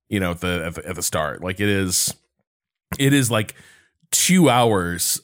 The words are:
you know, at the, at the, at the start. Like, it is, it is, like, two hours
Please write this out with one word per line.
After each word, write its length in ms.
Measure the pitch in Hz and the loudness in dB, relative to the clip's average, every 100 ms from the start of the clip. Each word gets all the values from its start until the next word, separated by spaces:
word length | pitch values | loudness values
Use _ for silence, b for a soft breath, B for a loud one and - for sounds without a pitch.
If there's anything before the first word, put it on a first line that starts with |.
| - | -6
you 140 | 104 | -2
know, 100 | 92 | -2
at 80 | 85 | -2
the, 240 | 90 87 82 | -4 -4 -6
at 100 | 82 | -10
the, 120 | 80 | -10
at 80 | 85 | -8
the 80 | |
start. 400 | 82 85 76 53 | -4 -4 -4 -6
Like, 160 | 90 95 | -8 -2
it 80 | 104 | 0
is, 480 | 98 92 90 - - _ _ _ _ _ _ _ - | 0 -2 -2 -4 -6 _ _ _ _ _ _ _ -2
it 140 | 139 | 2
is, 180 | 139 120 | 2 2
like, 240 | 113 110 b b b b b _ | 0 -2 b b b b b _
two 380 | - - 185 151 | -2 2 4 6
hours 680 | 123 120 101 87 87 - - | 6 4 2 0 -4 -4 -4